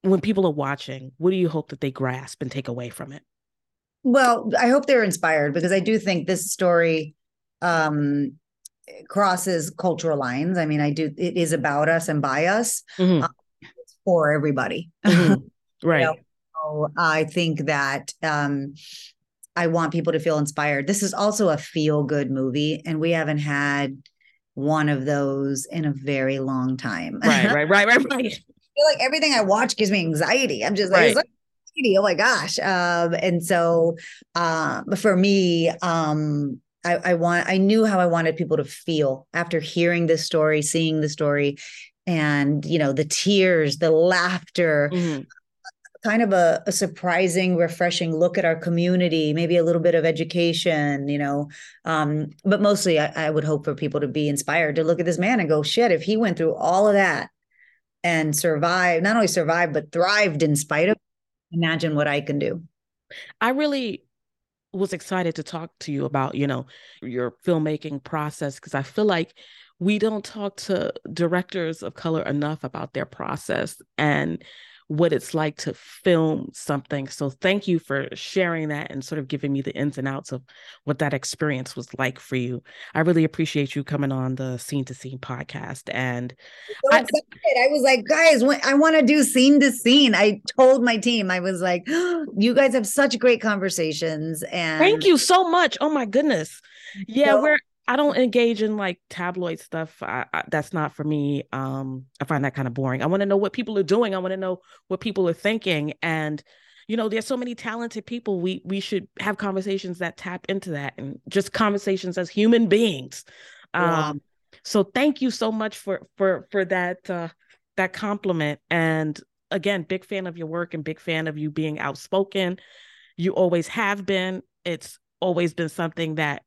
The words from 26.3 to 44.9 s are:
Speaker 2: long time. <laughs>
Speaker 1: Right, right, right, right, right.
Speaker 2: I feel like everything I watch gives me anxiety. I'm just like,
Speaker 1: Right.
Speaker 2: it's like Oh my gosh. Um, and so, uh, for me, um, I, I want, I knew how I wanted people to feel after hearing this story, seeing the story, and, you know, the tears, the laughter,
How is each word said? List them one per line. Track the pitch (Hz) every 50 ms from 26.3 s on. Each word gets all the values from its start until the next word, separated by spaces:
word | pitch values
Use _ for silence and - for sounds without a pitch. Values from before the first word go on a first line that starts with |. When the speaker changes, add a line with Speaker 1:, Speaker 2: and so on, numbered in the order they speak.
| 135 135
Speaker 2:
long | 135 131 135 131 127 131 131
time. | 131 - 123 101 82 85 82 76 -
<laughs> | -
Speaker 1:
Right, | - 147 135 - -
right, | 143 147 151 160
right, | 190 202 202
right, | 220 240 277 277 -
right. | 277 247 262
Speaker 2:
I | 208
feel | - - _ _ - _ _ _ _ 277 294 311
like | 294 -
everything | 240 262 294 320 294 302 277
I | 233
watch | 214 190 196 214 254 220 -
gives | - 214 190
me | 202 196
anxiety. | 170 165 160 147 170 143 220 269 269 214 143 110 107
I'm | 147 208
just | 185 208 180
like, | 190 180
Speaker 1:
Right. | 170 233
Speaker 2:
it's | 214
like | 262 - _ _ _ _ _ _ _ _ - _ 320 269 233 190 190
Oh |
my | 202 202 175
gosh. | - 208 247 247 180 147 185 - -
Um, | - 196 185 180 175 175 175 170 170 170 170 -
and | - 185 175 170 165
so, | 170 190 170 170 170 170 165 165 170 165 165 - - - - - _ _
uh, | 170 175 165 160 160 156 143 127 107 - - 196
for | 185 - 214 190
me, | 180 190 202 196 196 185 180 170 165 165 165 165 -
um, | - 180 165 165 160 151 151 151 151 151 147 147 147 139 127 - _ _ _ _ -
I, | 175 175
I | 175 - 185 180
want, | 170 170 170 175 170 - -
I | 190 190
knew | 190 196 214 220 220
how | 220 196 185
I | 180
wanted | 175 165 165 165 160 160
people | 160 185 - 156
to | 151 143
feel | - - - - - 165 156 151 135 131 135 - _ -
after | 170 170 170 175 160
hearing | 151 156 - 175 170 170 170 170 170
this | 160 165 160 160
story, | - - 160 151 156 156 151
seeing | 147 - - 165 165 160 156 156
the | 151 151
story, | 151 - 156 147 143 143 143 143 143 - - - - - - - _ _ _
and, | 190 170 160 151 151 147 143 143 139 147 147 147
you | - 165 165
know, | 151 139
the | 131 139 156
tears, | 151 - - - 190 208 196 185 185 180 165 156 143 139 156
the | 170 160
laughter, | 160 156 165 180 185 180 175 180 185 175 - - _ - 175 160 151 147 143 147